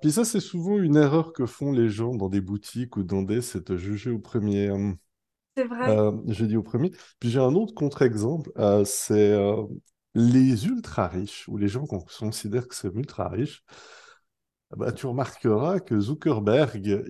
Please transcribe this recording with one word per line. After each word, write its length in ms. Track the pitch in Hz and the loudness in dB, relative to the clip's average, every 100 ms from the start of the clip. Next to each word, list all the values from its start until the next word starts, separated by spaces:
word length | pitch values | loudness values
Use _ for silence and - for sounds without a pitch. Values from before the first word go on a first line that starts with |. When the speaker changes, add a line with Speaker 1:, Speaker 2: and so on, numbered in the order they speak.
Speaker 1:
Puis 100 | 151 | 0
ça, 120 | 160 | 2
c'est 160 | 233 208 | 0 -2
souvent 380 | - 175 170 208 | -4 -6 -2 2
une 180 | 175 147 | 4 6
erreur 360 | 143 160 160 | 6 4 0
que 140 | - 120 | -4 -6
font 260 | - 143 | -4 -2
les 160 | 127 113 | 2 2
gens 240 | 104 117 | 0 -4
dans 140 | 123 95 | -4 -2
des 120 | 98 | -2
boutiques 560 | 95 101 - 120 123 107 | -2 -6 -8 -8 -6 -6
ou 60 | |
dans 180 | 90 98 | -2 -2
des, 200 | 95 110 | -2 -2
c'est 220 | 123 95 | -4 -8
te 120 | - 92 | -6 -6
juger 340 | 95 104 123 | -4 -6 -6
au 80 | 113 | -6
premier, 480 | - 120 104 101 101 | -4 -2 0 0 0
euh, 220 | 98 101 92 _ _ _ _ _ - | 0 -2 -6 _ _ _ _ _ -6
Speaker 2:
C'est 80 | |
vrai. 240 | 240 240 254 | -4 -2 2
Speaker 1:
euh, 240 | 107 107 107 - | 2 2 0 -6
j'ai 180 | 98 110 | -2 0
dit 100 | 110 | 0
au 60 | |
premier. 300 | 104 120 180 - - _ | -2 -2 -2 -4 -18 _
Puis 100 | 120 | -2
j'ai 100 | 127 | 2
un 140 | 131 | 2
autre 200 | 165 220 | 2 0
contre-exemple, 760 | - 143 - 131 107 110 165 139 - | -4 -6 2 2 2 -2 -4 -6 0
euh, 260 | 107 104 | 4 4
c'est, 480 | 98 - - 104 101 | 4 -2 0 4 6
euh, 300 | 104 101 107 104 - - _ _ | 4 2 0 -4 -12 -16 _ _
les 520 | 117 120 127 131 117 151 | 2 6 6 6 4 0
ultra 420 | 254 - - 90 | -4 -4 -4 -2
riches 400 | 92 101 - - | -4 -8 -12 -10
ou 80 | 104 | -2
les 100 | 101 | -2
gens 180 | 117 151 | -2 -6
qu'on 140 | 98 | -8
considère 680 | - - 107 110 107 120 123 | -10 -10 -8 -8 -6 -6 -6
que 60 | |
c'est 200 | - 98 | -8 -8
ultra 340 | 98 - - 90 | -6 -6 -6 -6
riches. 360 | 95 147 - _ - - - - _ _ _ _ _ _ 104 | -4 -6 -8 _ -20 -20 -20 -20 _ _ _ _ _ _ -8
Bah, 160 | 107 | -6
tu 140 | - 135 | -6 -6
remarqueras 720 | 123 127 - 120 107 151 190 | -4 -6 -2 2 2 2 -2
que 200 | - 107 | 0 0
Zuckerberg, 1040 | 101 151 160 113 101 127 135 104 101 101 | 0 -2 0 2 4 4 2 -2 -2 -2